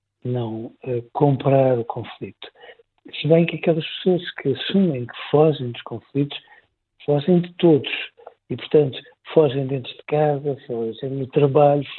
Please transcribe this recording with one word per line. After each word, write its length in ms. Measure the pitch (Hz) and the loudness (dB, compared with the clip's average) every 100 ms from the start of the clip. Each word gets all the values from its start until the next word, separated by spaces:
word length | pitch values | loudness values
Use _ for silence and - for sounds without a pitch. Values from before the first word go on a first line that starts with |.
| _ _ | _ _
não, 500 | 123 123 113 110 117 - | -8 -6 -6 -8 -12 -14
eh, 180 | 135 120 117 | -8 -8 -8
comprar 680 | 131 143 135 139 135 131 123 | 0 0 2 2 4 4 0
o 60 | 113 | -2
conflito. 600 | 123 - - 101 - - _ - - _ _ - - | -8 -12 -14 -16 -16 -20 _ -20 -20 _ _ -18 -6
Se 60 | 147 | 2
bem 180 | 165 170 | 4 4
que 100 | 160 | 0
aquelas 300 | 180 160 - - | 0 0 -4 -4
pessoas 340 | 190 175 175 - | 0 0 -2 -6
que 140 | 143 | -4
assumem 560 | 127 - 196 185 131 120 | -4 -2 0 0 -2 -8
que 120 | - - | -12 0
fogem 400 | 147 156 143 123 | 4 4 2 -6
dos 100 | 117 | -10
conflitos, 540 | - 117 - 139 143 - - _ _ _ _ _ - | -12 -14 -6 -4 -4 -6 -18 _ _ _ _ _ -2
fogem 340 | 147 143 175 | 0 4 2
de 120 | 175 | 2
todos. 360 | - 175 139 - - - _ - _ _ | 2 4 4 2 -8 -10 _ -20 _ _
E, 80 | 123 | -12
portanto, 420 | - 156 143 117 - _ - | 2 2 2 -2 -16 _ 0
fogem 340 | 160 147 135 131 | 2 2 0 -4
dentro 240 | 135 123 | -6 -8
de 120 | - | -16
casa, 540 | - 151 151 143 147 131 - | -6 0 0 0 -4 -8 -8
fogem 420 | 117 113 110 135 | -6 -6 -6 -8
no 180 | 135 127 | -8 -2
trabalho, 580 | 151 143 147 143 147 135 | 2 4 6 4 4 -2